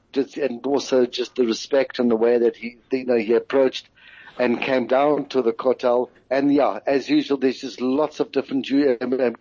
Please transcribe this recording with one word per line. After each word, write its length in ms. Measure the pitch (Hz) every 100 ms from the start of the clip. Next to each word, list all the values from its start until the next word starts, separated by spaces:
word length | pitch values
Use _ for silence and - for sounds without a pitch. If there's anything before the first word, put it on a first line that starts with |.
| _
just, 240 | 139 135 -
and 280 | 139 120 131
also 400 | 143 - 131 123
just 280 | - 120 -
the 100 | 123
respect 540 | 110 - 139 131 -
and 100 | 120
the 60 | 113
way 220 | 117 120
that 180 | 117 113
he, 220 | 117 120 -
you 140 | 131 127
know, 120 | 120
he 160 | 107
approached 560 | 117 113 135 131 - - _ - - - -
and 240 | 123 117
came 240 | - 131 117
down 380 | 127 147 147 139
to 120 | 131
the 100 | 117
Kotel. 580 | 113 131 120 127 120 123 _ -
And 220 | 135 143
yeah, 260 | 143 120 101 -
as 240 | 139 120
usual, 280 | 147 139 139
there's 220 | 131 120
just 220 | 135 -
lots 380 | 127 135 151 -
of 100 | 143
different 340 | 139 123 135 113
Jew-, 300 | 139 143 120
um, 120 | 120
um, 220 | 127 123 117